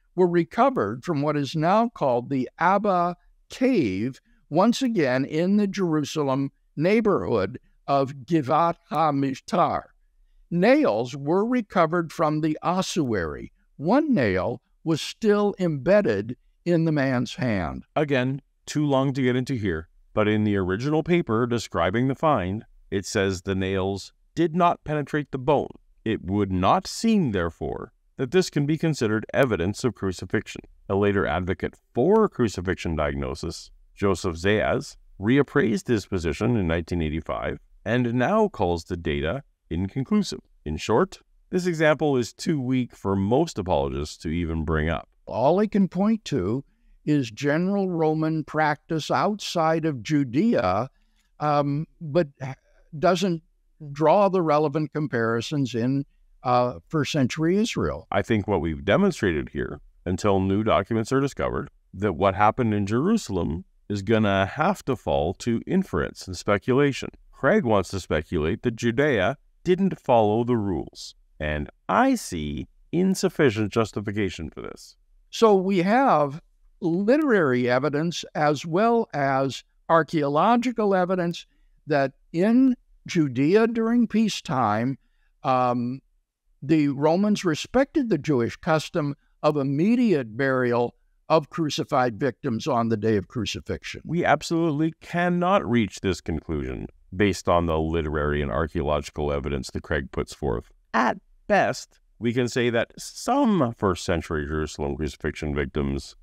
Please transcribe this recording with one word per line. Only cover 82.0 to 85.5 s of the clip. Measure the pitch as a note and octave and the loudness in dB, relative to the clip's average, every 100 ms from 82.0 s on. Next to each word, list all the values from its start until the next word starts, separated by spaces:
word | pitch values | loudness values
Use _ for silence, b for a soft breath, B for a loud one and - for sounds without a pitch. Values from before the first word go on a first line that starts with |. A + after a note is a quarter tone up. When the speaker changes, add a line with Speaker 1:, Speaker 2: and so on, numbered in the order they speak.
| C3+ - _ | 0 -4 _
Speaker 1:
in | E3 G#3 B3 C4 B3 _ _ - | 0 4 4 4 2 _ _ -4
Judea | E3+ C#3+ A#2+ D3 G#3+ A#3 | 0 0 2 4 4 4
during | A3+ A3+ A#3+ A3 | 0 0 2 2
peacetime, | G#3+ G#3+ - - C3 G#2+ G#2+ B2+ C3+ _ _ _ _ | 2 0 -2 -4 0 2 0 -2 -4 _ _ _ _
um, | C#3+ | -2